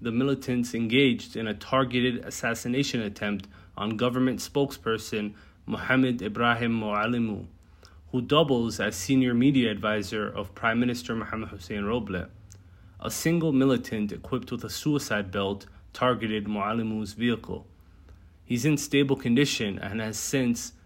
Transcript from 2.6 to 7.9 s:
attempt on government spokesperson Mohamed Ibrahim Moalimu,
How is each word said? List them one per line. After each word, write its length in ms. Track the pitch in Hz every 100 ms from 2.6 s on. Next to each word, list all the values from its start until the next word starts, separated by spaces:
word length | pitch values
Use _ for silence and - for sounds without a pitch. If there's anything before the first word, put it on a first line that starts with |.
| 123 131 139 120
attempt 440 | 104 - 104 101 - - - -
on 200 | 107 107
government 440 | 123 127 131 104
spokesperson 920 | - 143 135 - 113 110 - 107 104 - - - -
Mohamed 560 | 110 - 131 131 120
Ibrahim 580 | 104 104 120 117 117 113
Moalimu, 640 | 107 104 113 120 113 98 87 - - - -